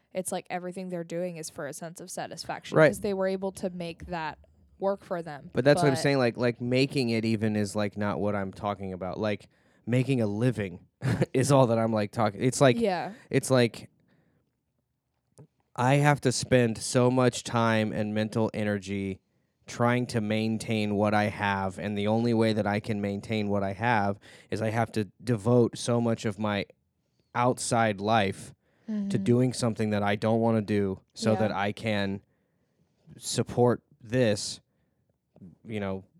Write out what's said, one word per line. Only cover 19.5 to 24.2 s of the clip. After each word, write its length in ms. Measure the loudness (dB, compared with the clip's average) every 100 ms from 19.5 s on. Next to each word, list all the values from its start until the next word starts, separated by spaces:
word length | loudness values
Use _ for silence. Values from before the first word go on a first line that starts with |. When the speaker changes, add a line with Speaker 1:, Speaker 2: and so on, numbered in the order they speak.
| _ -10
Speaker 2:
trying 400 | 0 2 2 0
to 120 | -2
maintain 760 | -2 0 0 -2 -2 -2 0 0
what 180 | 2
I 100 | 2
have, 540 | 0 0 -2 -2 -4 -6
and 180 | -6 -4
the 120 | 0
only 260 | 0 2
way 180 | 2 2
that 140 | 0 0
I 120 | -2
can 200 | -4 -4
maintain 480 | -4 -6 -4 -4 -2
what 140 | -2
I 100 | -4
have 460 | -2 0 2 0 -2